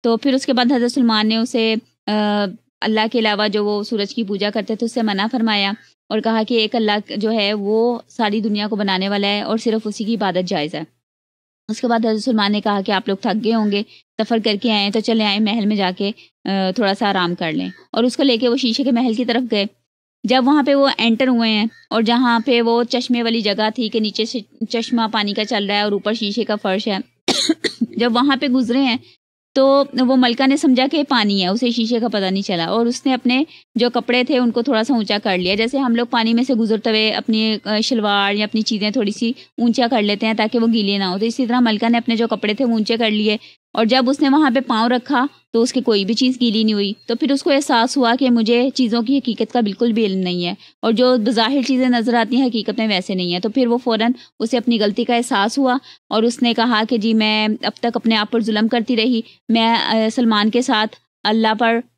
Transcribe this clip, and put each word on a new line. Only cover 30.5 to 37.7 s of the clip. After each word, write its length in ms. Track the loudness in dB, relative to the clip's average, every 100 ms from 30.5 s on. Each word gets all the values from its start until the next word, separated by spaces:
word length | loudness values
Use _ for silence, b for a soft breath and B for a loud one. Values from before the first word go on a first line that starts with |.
| 4
समझा 300 | 4 4 2
कि 160 | 0
पानी 360 | 0 2 2 2
है, 60 | 0
उसे 240 | 0 0
शीशे 280 | 0 0 0
का 80 | 0
पता 220 | -2 -2
नहीं 140 | -2
चला 220 | -2 -2 0
और 220 | 0 0
उसने 260 | 0 -2
अपने 320 | 0 2 0 -2 B B -2
जो 120 | 0
कपड़े 340 | 0 0 0
थे 160 | 2 2
उनको 240 | 2 0
थोड़ा 200 | 0 0
सा 100 | 0
ऊंचा 240 | 0 0 -2
कर 180 | 0 -2
लिया, 180 | 0 0
जैसे 220 | 0 0
हम 180 | 0 0
लोग 120 | 0
पानी 260 | 0 2
में 100 | 0
से 120 | 0 0
गुजरते 340 | 0 0 0
हुए 220 | 2 2
अपनी, 480 | -2 -2 0 0 -2
अ, 140 | -2